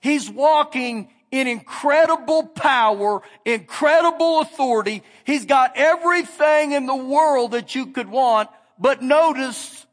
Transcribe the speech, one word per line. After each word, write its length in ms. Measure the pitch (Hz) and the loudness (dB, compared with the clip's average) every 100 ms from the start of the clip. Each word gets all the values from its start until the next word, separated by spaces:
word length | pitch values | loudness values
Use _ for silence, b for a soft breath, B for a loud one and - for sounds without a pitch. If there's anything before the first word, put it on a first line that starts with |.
he's 300 | 262 294 208 | 0 -2 -4
walking 800 | 208 294 302 294 262 247 233 190 b b | 0 2 2 0 -4 -6 -8 -12 b b
in 160 | 262 254 | -4 -4
incredible 960 | 233 - - 285 294 320 320 - 320 320 | -6 -10 -6 0 4 4 2 0 -2 -2
power, 760 | - - 262 220 202 208 202 B B | -2 0 2 2 0 -2 -4 B B
incredible 960 | - 233 160 - 294 320 339 330 330 320 | -4 -4 -6 -2 2 4 2 2 0 0
authority. 640 | 311 - 262 226 208 214 b b | -2 -4 -2 0 -2 -6 b b
He's 200 | - 285 | -6 -4
got 320 | 196 277 254 - | 2 2 2 2
everything 920 | 294 349 339 349 330 - 302 302 302 | 0 2 0 0 -2 0 2 2 2
in 160 | 285 254 | -2 -2
the 80 | |
world 560 | 269 262 285 311 277 240 | -6 -2 2 2 2 0
that 240 | 233 - | -4 -6
you 120 | 262 262 | -10 -8
could 220 | 262 208 | -8 -6
want, 400 | 226 254 220 214 b b _ | -2 0 0 -2 b b _
but 240 | 196 277 | -2 -2
notice 840 | 254 294 330 262 262 226 - - - | 0 2 2 0 -6 -8 -14 -18 -20